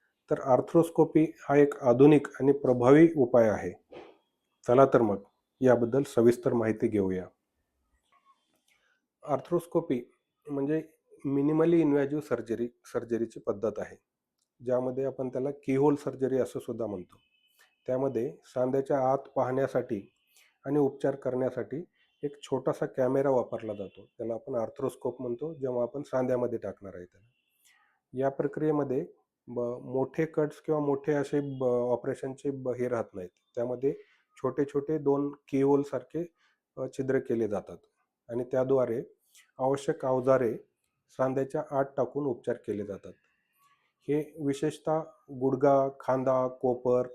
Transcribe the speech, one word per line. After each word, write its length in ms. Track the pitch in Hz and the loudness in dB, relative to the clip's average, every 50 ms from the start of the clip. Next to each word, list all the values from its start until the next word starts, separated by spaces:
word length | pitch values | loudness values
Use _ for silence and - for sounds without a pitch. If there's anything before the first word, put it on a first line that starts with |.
| _ _ _ _ _ - | _ _ _ _ _ -4
तर 100 | 156 - | -4 -2
आर्थ्रोस्कोपी 920 | - 139 127 131 135 - - 170 160 - - - 156 156 - 160 156 165 - - | 2 4 4 4 4 4 4 4 4 4 4 2 4 4 4 4 2 2 0 -6
हा 180 | - - 143 | -2 4 6
एक 180 | 147 143 143 - | 6 6 6 4
आधुनिक 520 | - - 123 120 127 139 151 151 139 147 - - - | 2 2 4 6 8 10 10 10 8 4 0 -4 0
आणि 120 | 131 143 139 | 2 2 2
प्रभावी 560 | - - 131 123 120 120 127 143 156 170 160 - | 4 2 2 2 4 6 8 10 10 8 8 6
उपाय 320 | 151 123 - - 120 113 107 | 4 2 4 6 6 6 6
आहे. 520 | 98 92 95 90 92 - _ _ - - - - - _ _ _ _ _ _ _ _ _ - | 4 0 -4 -6 -10 -12 _ _ -20 -20 -20 -20 -20 _ _ _ _ _ _ _ _ _ 0
चला 200 | - 120 131 135 | 4 6 6 8
तर 160 | 135 - 123 117 | 8 6 4 4
मग 200 | 104 101 101 - - _ _ _ _ _ - | 2 0 -2 -6 -12 _ _ _ _ _ 2
याबद्दल 420 | 131 127 120 113 120 113 113 135 143 | 4 4 4 4 4 0 0 0 -2
सविस्तर 500 | - - 123 113 117 117 - - 139 123 | 0 2 4 6 6 4 4 0 -2 0
माहिती 360 | 117 110 110 107 110 123 110 | 0 0 0 0 0 -2 0
घेऊया. 380 | 107 101 95 95 92 92 90 90 - _ _ _ _ _ _ _ _ _ _ _ _ _ _ _ 1077 1077 1077 1077 _ _ _ _ _ _ _ _ _ _ _ _ _ _ _ _ _ _ - 147 | 0 0 0 0 -2 -4 -6 -10 -14 _ _ _ _ _ _ _ _ _ _ _ _ _ _ _ _ _ _ _ _ _ _ _ _ _ _ _ _ _ _ _ _ _ _ _ _ _ -6 -4
आर्थ्रोस्कोपी 720 | 139 131 - - 170 170 - - - 170 165 - 135 120 - - _ _ _ _ _ _ _ 147 | -4 -4 -4 -4 -4 -4 -4 -4 -4 -4 -2 -2 -4 -6 -6 -10 _ _ _ _ _ _ _ -8
म्हणजे 320 | 143 139 139 143 156 160 156 - _ _ _ _ - - - | -6 -4 -2 -2 -2 -4 -4 -8 _ _ _ _ -18 -10 -6
minimally 580 | 139 139 139 139 147 156 156 165 170 175 165 160 | -4 -2 0 0 2 2 2 2 4 4 4 4
invasive 360 | 147 143 143 139 139 147 151 | 2 2 2 0 -2 -4 -6
सर्जरी, 480 | 143 - 123 113 110 - 110 107 120 120 - _ _ | -4 -4 -6 -6 -4 -6 -6 -4 -4 -6 -8 _ _
सर्जरीची 560 | - - 120 - 117 117 110 113 113 - - | -10 -8 -8 -4 -4 -4 -4 -4 -4 -8 -8
पद्धत 320 | - 123 107 101 113 107 - 104 | -6 -6 -4 -4 -4 -4 -4 -6
आहे, 180 | 90 - - - _ _ _ _ _ _ _ _ _ _ _ _ 120 | -10 -12 -14 -18 _ _ _ _ _ _ _ _ _ _ _ _ -6
ज्यामध्ये 400 | 123 123 127 127 131 127 131 135 | -2 -2 -2 -2 -2 -4 -4 -4
आपण 240 | 135 131 - 131 127 | -4 -6 -6 -8 -6
त्याला 200 | 123 131 131 143 | -4 -4 -4 -6
keyhole 480 | 139 - - 135 135 135 143 151 143 | -6 -6 -4 -2 0 2 4 2 2
सर्जरी 420 | 143 - 143 - 131 131 123 131 127 | 2 -2 -8 -6 -4 -2 0 0 0
असं 200 | 120 120 - 131 | -2 -2 -6 -10
सुद्धा 280 | - - 113 110 113 | -10 -10 -8 -6 -6
म्हणतो. 300 | 104 101 90 87 - _ _ _ _ _ _ _ _ _ _ _ _ _ _ _ | -6 -8 -10 -12 -14 _ _ _ _ _ _ _ _ _ _ _ _ _ _ _
त्यामध्ये 500 | - 127 131 139 131 120 113 123 151 165 - _ | -6 -4 -2 -2 -2 -2 -2 -4 -4 -6 -12 _
सांध्याच्या 680 | - - 127 127 131 131 135 135 - 147 135 127 131 135 | -10 -4 -2 -2 0 0 -2 -2 0 0 0 2 2 0
आत 60 | 135 | 0
पाहण्यासाठी 920 | - - - 135 123 123 127 135 135 131 - 131 - - 113 98 - - _ _ _ _ _ - - _ _ _ - | -2 -4 -4 -2 -2 0 0 -2 -2 -2 -2 -4 -4 -4 -6 -8 -8 -12 _ _ _ _ _ -20 -20 _ _ _ -8
आणि 140 | 135 143 147 | -2 0 0
उपचार 360 | 139 135 139 - - 139 127 | 0 0 0 -2 -4 -4 -4
करण्यासाठी 680 | - - 127 131 127 131 123 - 120 110 - 127 165 180 - _ _ _ _ _ _ - | -4 -4 -4 -2 -2 -2 -2 -4 -6 -8 -8 -10 -10 -12 -14 _ _ _ _ _ _ -10
एक 200 | 143 - - - | -10 -10 -12 -8
छोटासा 440 | - 139 127 135 165 143 - 160 | -6 -6 -4 -2 -4 -4 -4 -6
कॅमेरा 440 | 143 - - 127 123 135 135 135 143 | -6 -2 -2 0 0 2 2 2 2
वापरला 440 | 135 120 110 - 120 113 113 110 104 | 2 0 0 -2 -6 -8 -8 -8 -8
जातो, 360 | 101 98 92 - 98 - _ _ - | -8 -10 -12 -14 -18 -20 _ _ -10
त्याला 160 | 113 113 113 | -8 -8 -8
आपण 200 | 110 - 139 131 | -8 -8 -8 -6
आर्थ्रोस्कोप 680 | 117 110 110 - - 135 127 - - - 127 120 - 127 | -6 -6 -6 -6 -6 -6 -6 -6 -6 -8 -8 -8 -8 -8
म्हणतो, 320 | 120 120 120 147 160 165 | -8 -8 -8 -8 -10 -8
जेव्हा 280 | 143 131 127 123 120 120 | -8 -6 -4 -4 -4 -4
आपण 200 | 117 - 143 143 | -4 -6 -10 -10
सांध्यामध्ये 560 | - - 131 127 123 127 123 123 117 - 110 | -6 -4 -2 -2 0 0 -2 -2 -2 -4 -6
टाकणार 340 | - 98 92 - 101 95 90 | -8 -10 -12 -12 -14 -16 -16
आहे 100 | 90 90 | -16 -18
त्याला. 240 | - _ 98 107 _ _ _ _ _ _ _ _ _ _ _ _ _ _ _ _ _ - | -20 _ _ _ _ _ _ _ _ _ _ _ _ _ _ _ _ _ _ _ _ -6
या 160 | 127 135 135 | -4 -2 -2
प्रक्रियेमध्ये 760 | 135 - 147 139 - 147 156 156 151 147 143 127 127 139 175 - - _ _ _ _ _ _ - | -2 -2 -4 -4 -4 -2 -2 0 0 0 0 -2 -2 -4 -4 -6 -12 _ _ _ _ _ _ -10
ब-, 300 | 120 120 120 120 123 127 139 | -6 -6 -6 -6 -6 -8 -10
मोठे 440 | 131 127 131 131 131 - - 160 | -6 -4 -4 -4 -2 -2 -4 -4
कट्स 340 | 156 - 160 151 147 - - | -4 -2 -2 -4 -4 -4 -8
किंवा 200 | - - 156 151 | -6 -4 -2 -2
मोठे 320 | 147 143 139 139 - 156 147 | 0 -2 -2 -2 -2 -2 -2
असे 460 | 143 139 - 151 143 143 139 135 131 | -2 -2 -2 -2 -4 -4 -4 -6 -4
ब-, 60 | 131 | -2
ऑपरेशनचे 840 | 123 123 123 120 123 120 117 - 135 120 - - 135 131 - - 143 | 0 0 0 0 0 -2 -2 -2 -6 -6 -6 -8 -10 -10 -8 -8 -8
ब-, 200 | 135 131 127 127 | -8 -6 -6 -6
हे 180 | 120 120 123 123 | -4 -4 -4 -2
राहत 260 | 120 113 104 - - | -2 -4 -4 -6 -10
नाहीत. 160 | 98 90 90 - _ _ _ _ | -12 -14 -14 -16 _ _ _ _
त्यामध्ये 400 | 123 120 123 123 120 135 143 160 - - _ _ _ _ _ _ | -6 -6 -6 -4 -4 -2 -2 -4 -4 -8 _ _ _ _ _ _
छोटे 280 | - - 127 - - 143 | -8 -6 -4 -2 -2 -4
छोटे 340 | 143 - 143 139 - 156 151 | -2 -4 -4 -4 -4 -4 -2
दोन 360 | 143 139 139 139 143 143 143 - _ _ 143 | 0 0 0 0 0 -4 -8 -12 _ _ 0
keyhole 300 | 135 139 139 143 139 143 | 2 4 4 4 2 2
सारखे, 440 | 139 139 127 - - - 160 175 - _ _ _ _ _ _ _ _ _ | -2 -6 -8 -8 -8 -10 -10 -10 -10 _ _ _ _ _ _ _ _ _
अ, 100 | 135 131 131 - | -10 -10 -8 -8
छिद्र 260 | - 131 131 131 131 | -6 -4 -2 -2 -2
केले 300 | - - 120 113 113 104 | 0 -2 -2 -2 -2 -2
जातात 300 | 104 92 - - 87 - _ _ _ _ _ _ _ _ _ - | -4 -6 -8 -10 -16 -20 _ _ _ _ _ _ _ _ _ -10
आणि 160 | 117 120 123 | -8 -8 -6
त्याद्वारे 580 | 123 - 131 131 131 135 131 123 117 113 131 175 - - _ _ _ _ - _ _ _ - | -4 -2 -2 0 2 2 2 2 0 -2 -4 -6 -8 -14 _ _ _ _ -20 _ _ _ -4
आवश्यक 460 | 131 135 139 139 - - 156 - - | -2 0 0 0 -2 -4 -4 -2 -2
अवजारे 520 | 131 131 127 120 135 131 127 127 107 127 - - _ _ _ _ _ _ _ _ _ | -2 0 2 4 4 4 4 2 0 -2 -4 -10 _ _ _ _ _ _ _ _ _
सांध्याच्या 520 | _ - 131 135 127 135 135 135 - 156 147 - | _ -4 -2 -2 0 -2 -4 -4 -4 -6 -6 -4
आत 140 | 147 135 139 139 - | -2 -2 -2 -2 -2
टाकून 280 | 135 123 120 - 143 147 | -4 -4 -4 -4 -4 -4
उपचार 320 | 135 120 - - 123 117 | -4 -4 -4 -6 -6 -6
केले 280 | - - 117 104 101 101 | -6 -6 -8 -8 -6 -8
जातात. 280 | 98 95 92 - 92 90 _ _ _ _ _ _ _ _ _ _ _ _ _ _ _ _ _ _ - | -8 -12 -14 -16 -20 -20 _ _ _ _ _ _ _ _ _ _ _ _ _ _ _ _ _ _ -2
हे 260 | 143 151 147 - - 165 147 | -2 -2 -2 -4 -8 -4 -2
विशेषतः 540 | 143 135 - 160 151 151 - - 160 156 160 160 - - _ _ - | -2 -2 0 -2 -2 -4 -4 -2 -2 0 0 -2 -6 -12 _ _ -16
गुडघा, 580 | 143 123 131 135 135 127 139 143 139 135 135 135 135 - | -6 -2 0 0 2 4 4 6 6 6 4 2 -2 -4
खांदा, 480 | - - 131 131 127 135 131 131 127 127 | -2 -2 0 0 2 2 2 2 0 -2
कोपर, 600 | 127 - - 127 120 123 - 123 123 123 123 123 - | -2 -2 -2 -2 -2 0 0 2 2 2 0 -2 -8